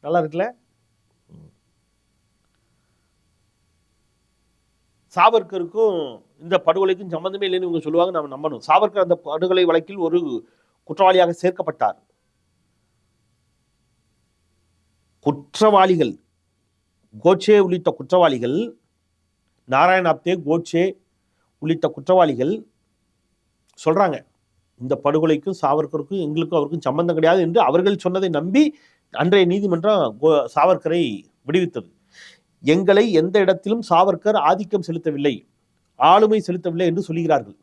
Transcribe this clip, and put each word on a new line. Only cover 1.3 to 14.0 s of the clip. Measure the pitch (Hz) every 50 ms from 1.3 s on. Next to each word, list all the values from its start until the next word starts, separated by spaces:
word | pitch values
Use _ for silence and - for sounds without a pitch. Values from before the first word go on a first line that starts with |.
| _ - - _ _ _ _ _ _ _ _ _ _ _ _ _ _ _ _ _ _ _ _ _ _ _ _ _ _ _ _ _ _ _ _ _ _ _ _ _ _ _ _ _ _ _ _ _ _ _ _ _ _ _ _ _ _ _ _ _ _ _ _ _ _ _ _ _ _ _ _ _ _ _ _ _ _
சாவர்கருக்கும் | 180 175 214 226 226 190 165 196 185 175 170 170 208 226 220 190 170 156 135 117 - _ _ _ _
இந்த | 147 170 175 180 -
படுகொலைக்கும் | 220 214 196 196 190 190 185 208 185
சம்பந்தமே | 170 160 170 185 190 202 202 190
இல்லைன்னு | 185 185 185 180
இவங்க | 170 165
சொல்லுவாங்க, | 147 156 156 170 175 185 185 165
நம்ம | 151 143
நம்பணும். | 135 135 151 156 143 113 - -
சாவர்கர் | 156 185 208 208 208 202
அந்த | 185 175 175
படுகொலை | 170 - 151 143 156 175 185 185 185 180
வழக்கில் | 170 165 165 165 - 196 202
ஒரு | 180 165 156 175 170 147 123 113 - _ _ _ _ _ _ _ _
குற்றவாளியாக | _ 160 - 196 185 185 185 180 170 170 170
சேர்க்கப்பட்டார். | - 180 185 - 180 156 156 _ 123 104 92 _ _ _ _ _ _ _ _ _ _ _ _ _ _ _ _ _ _ _ _ _ _ _ _ _ _ _ _ _ _ _ _ _ _ _ _ _ _ _ _ _